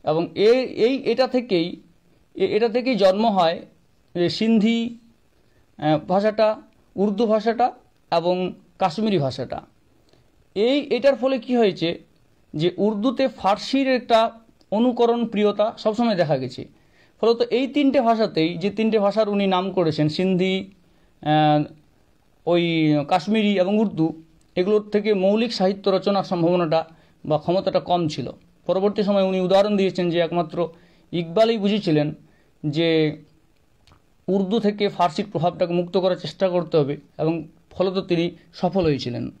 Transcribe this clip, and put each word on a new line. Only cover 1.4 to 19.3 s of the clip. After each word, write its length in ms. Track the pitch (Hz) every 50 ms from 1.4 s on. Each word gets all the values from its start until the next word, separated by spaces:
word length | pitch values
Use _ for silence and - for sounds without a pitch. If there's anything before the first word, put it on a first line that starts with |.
| 233 247 190 170 165 180 - - - _ _ _ _ _ _ _ _ _ _
এ-, 200 | - 190 - -
এটা 140 | 208 226 233
থেকেই 260 | 202 247 226 262 254
জন্ম 300 | 185 196 190 190 202 226
হয় 400 | 233 202 190 170 160 175 - - - _ _ _ _ _ _ _ _ _
যে 140 | 175 175 165
সিন্ধি, 680 | 165 - 220 220 226 220 190 226 233 233 226 240 233 - _ _ _ _ _ _ _ _ _ _ _ _ _ _ _
আহ, 220 | - 147 151 156 151 156
ভাষাটা, 540 | - 180 196 202 220 208 214 220 214 214 269 - _ _ _ _ _ _
উর্দু 300 | - 196 214 202 190 240
ভাষাটা 460 | 208 220 220 202 233 220 233 - - - - _ _ _ _ _ _
এবং 420 | - - 165 175 180 180 185 175 - - _ _ _ _
কাশ্মীরি 380 | 190 185 - - 214 220 196
ভাষাটা। 440 | 165 139 131 127 - 127 - - - - _ _ _ _ _ _ _ _ _ _ _ _ _ _ _ _ _ _
এই, 240 | 190 214 247 277 294
এটার 340 | - - 220 240 233 285 262
ফলে 240 | 214 240 269 269 254
কি 180 | 240 254 247
হয়েছে 420 | 233 226 196 180 - 165 165 - - - _ _ _ _ _ _ _ _ _ -
যে 160 | 156 156 180 175
উর্দুতে 500 | - 196 214 220 202 208 269 - - 269
ফার্সির 600 | 254 254 - - 190 208 202 - - - 269 269
একটা 440 | 262 262 240 247 - 233 220 226 226 220 - _ _ _ _ _ _
অনুকরণ 560 | 190 208 240 254 233 240 233 233 233 240 233
প্রিয়তা 460 | 233 196 196 208 208 208 208 208 220 -
সবসময় 380 | - - 190 202 220 240 233 208
দেখা 220 | 170 170 147 151
গেছে। 280 | 131 131 120 - - - - _ _ _ _ _ _ _ _ _ _
ফলত 200 | - 226 233 233
এই 260 | 240 - - 240 269
তিনটে 340 | 254 269 285 294 277 262 285
ভাষাতেই, 560 | 233 233 233 220 220 180 - 160 160 165 175
যে 120 | 170 170 202
তিনটে 300 | 202 220 220 220 220 220
ভাষার 300 | 196 202 196 220 220
উনি 180 | 202